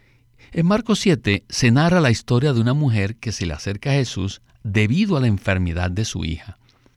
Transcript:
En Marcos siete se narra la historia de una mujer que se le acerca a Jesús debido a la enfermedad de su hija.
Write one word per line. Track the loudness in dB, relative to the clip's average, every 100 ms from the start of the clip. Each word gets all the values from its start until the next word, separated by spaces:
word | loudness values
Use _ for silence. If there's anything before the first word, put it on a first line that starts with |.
| _ _ _ _ -10
En | -2
Marcos | 0 0 0 0
siete | 2 0 0 -2 -4
se | 0 2
narra | 4 4 4
la | 2
historia | 0 0 0 2
de | 2
una | 0
mujer | 0 0 0 -2 -4
que | -8
se | -6
le | -6
acerca | -6 -8 -6 -2
a |
Jesús | -2 -2 -4 -6 -8 _ _
debido | -4 0 2 2 0 2
a |
la | 2
enfermedad | 0 0 -2 -2 -2 -4
de | -4 -6
su | -6
hija. | -6 -8 -12 -20 _ _ _